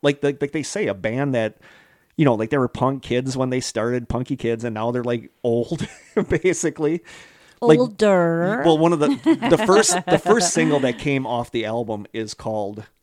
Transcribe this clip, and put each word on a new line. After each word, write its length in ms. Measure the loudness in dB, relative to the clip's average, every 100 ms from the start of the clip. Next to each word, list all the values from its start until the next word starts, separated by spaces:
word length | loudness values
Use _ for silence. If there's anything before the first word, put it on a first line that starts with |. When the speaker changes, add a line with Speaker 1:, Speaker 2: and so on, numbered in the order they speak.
Speaker 1:
like, 220 | 0 0
like, 180 | -2 -2
like 120 | -4
they 100 | -4
say, 240 | -6 -4 -4
a 60 |
band 420 | -2 -4 -2 -2 0
that, 220 | -2 -6 -20 -20 _ _ _ 0
you 80 |
know, 120 | 2 2
like, 160 | 0
they 60 | 0
were 120 | -2
punk 340 | 0 -2 -2
kids 320 | -2 -2 -2 -2
when 140 | -2
they 100 | -2
started, 480 | -4 -4 -2 -2 -4
punky 300 | -6 -4 -4
kids, 260 | -2 -2
and 100 | -4
now 180 | -4 -2
they're, 120 | -2
like, 260 | -2 -4 -6 _
old, 420 | -2 0 0 -4 -8 -12 -6 -4
<laughs> 140 | 0
basically. 720 | 0 0 0 -2 -2 -2 -2 -6 -20 -20 _ _ _
Like, 180 | 4 4
Speaker 2:
Older. 800 | 4 2 4 4 4 2 0 0 2
Speaker 1:
well, 120 | 4
one 160 | 4
of 60 | 4
the, 100 | 2 0 0 0 2
the 80 | 2 4
first, 260 | 4 4 0 0
the 120 | 0
Speaker 2:
<laughs> 40 |
Speaker 1:
first 300 | 2 2 2
single 260 | 0 2 2
that 200 | 0 -2
came 280 | -2 -2 -2
off 240 | -6 -4
the 140 | -6 -4
album 420 | -4 -6 -8 -8
is 200 | -10 -10
called 520 | -8 -8 -6 -6 -10 -16 _